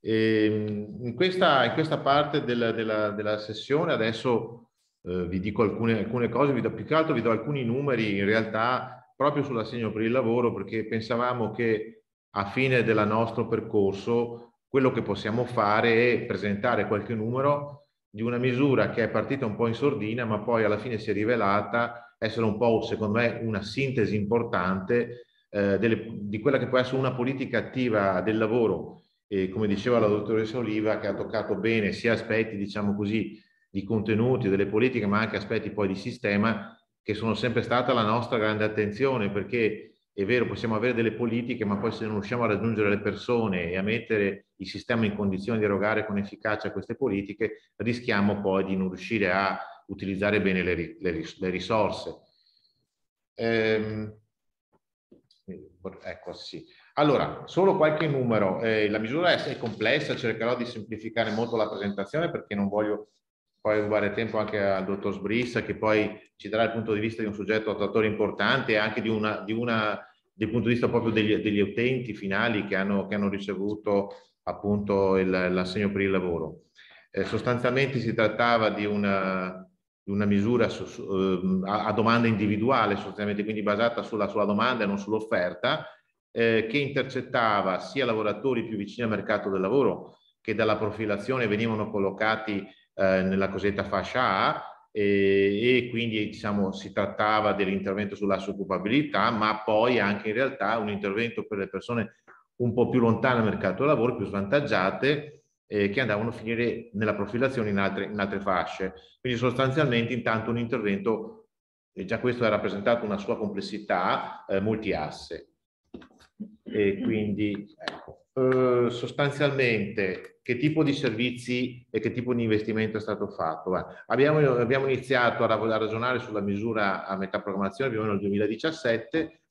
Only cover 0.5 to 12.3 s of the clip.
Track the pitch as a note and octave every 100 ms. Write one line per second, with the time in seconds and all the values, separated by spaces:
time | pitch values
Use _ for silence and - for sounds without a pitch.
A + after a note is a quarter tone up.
0.5 | G#2+ G#2+ G#2 G#2+ G#2 B2 A#2+ F#3 F3+ F3+
1.5 | C#3 A#2+ C#3+ D#3 D3 C#3 C#3+ D3 D3 A#2+
2.5 | A#2+ A#2 A2+ A2 G#2+ G#2+ G2+ G#2 G#2+ -
3.5 | G#2+ - C#3+ E3+ B2 A2+ A2+ C3+ A#2 -
4.5 | - - _ _ _ - F2+ E2+ F#2 G2
5.5 | G#2 G#2+ - A2+ A2 G2 B2 A#2 A#2+ C#3+
6.5 | B2 A2 - - D3+ D#3 C3 A2+ A2 B2
7.5 | C#3+ A#2+ B2 C#3+ A#2+ A2 G2 G2+ A2 G#2
8.5 | A2 A#2 B2+ - - _ _ C#3 C#3+ C#3
9.5 | A#2 G#2+ A#2+ A2 G#2 A2+ B2+ A#2 A#2 A#2+
10.5 | G2 F#2+ A2 G#2+ A2+ - A#2 B2 B2 G#2+
11.5 | - A#2 G#2+ A2 - _ _ _